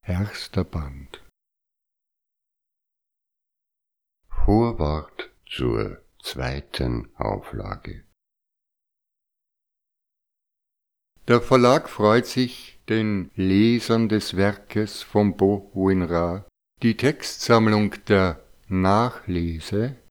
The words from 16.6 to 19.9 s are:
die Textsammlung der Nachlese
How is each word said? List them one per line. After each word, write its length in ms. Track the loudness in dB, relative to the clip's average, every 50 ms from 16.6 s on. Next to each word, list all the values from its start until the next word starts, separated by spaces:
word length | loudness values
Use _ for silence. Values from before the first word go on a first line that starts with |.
| _ _ _ _ 0
die 160 | 0 0 2
Textsammlung 960 | 0 -2 -2 -2 -8 -12 -10 -10 0 4 4 4 6 4 2 2 0 0 -4 -8 -2 2
der 360 | 4 4 4 2 0 -4 -12 _ -20 _ _ _
Nachlese 1300 | -2 0 2 2 2 2 2 0 -4 -8 -8 -6 -4 -4 -2 -4 -6 -8 -8 -6 -4 -2 -2 -4